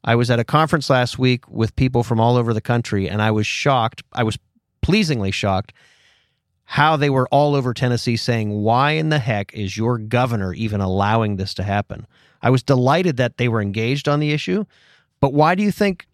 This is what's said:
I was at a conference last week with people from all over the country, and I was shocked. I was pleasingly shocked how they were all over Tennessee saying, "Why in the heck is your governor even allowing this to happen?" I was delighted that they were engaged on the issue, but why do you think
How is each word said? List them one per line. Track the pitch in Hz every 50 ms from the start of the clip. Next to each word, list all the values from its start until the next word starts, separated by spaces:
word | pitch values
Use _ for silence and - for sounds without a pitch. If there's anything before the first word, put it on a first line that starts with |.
| -
I | - 117
was | 120 123 117
at | 127 117
a | 113
conference | - - 151 160 147 - 156 135 -
last | 143 123 123 120 - -
week | 127 127 123 120 _ _
with | 107 107 113 110 -
people | - 131 127 127 120 117
from | - 120 113
all | 113 120 123
over | 123 117 117 113
the | 110
country, | - - 120 120 117 - - 101 95 85
and | 95 107
I | 107 110
was | 107 107 107
shocked. | - - - - 147 135 123 113 117 - - - _
I | _ -
was | 120 110 107 - _ _ _ _ _ _ _ _
pleasingly | - - 170 220 208 156 147 117 98 98
shocked | 95 - - 101 95 92 101 - _ _ _ _ _ _ _ _ _ _ _ _ _ _ _ _ _ _ _
how | - - - 147 156 160
they | 147 147 147
were | 135 131 127 -
all | - 139 147 147 143
over | 139 127 127 117
Tennessee | - 135 123 123 117 - 127 117
saying, | 110 - - 120 113 107 104
"Why | 104 104 101 110 113 123 139 147
in | 156 160 160 156
the | 156 151
heck | 113 110 110 104 101 - -
is | - 104 95 95
your | 110 113 117 123 117
governor | 107 110 117 120 127 127 117 107 95 92 87
even | 78 113 110 104 101
allowing | 98 92 92 98 101 101 110 113 113 104 104
this | 92 95 95 -
to | -
happen?" | 98 101 98 104 104 _ 104 - - _ _ _ _ _ _ _
I | - 117
was | 131 131
delighted | - - 139 127 123 131 147 170 190 185 139
that | 120 127 117 - -
they | 123 123
were | 113 113
engaged | 104 101 98 110 110 117 135 147 - 151
on | 147 147
the | 151 147
issue, | 147 147 - - 180 208 208 _ _ _ _ _ _ _ _ _ _ _
but | - 139
why | 135 147 151 160 185
do | 185
you | 208 208
think | - - 208 202 185 - - _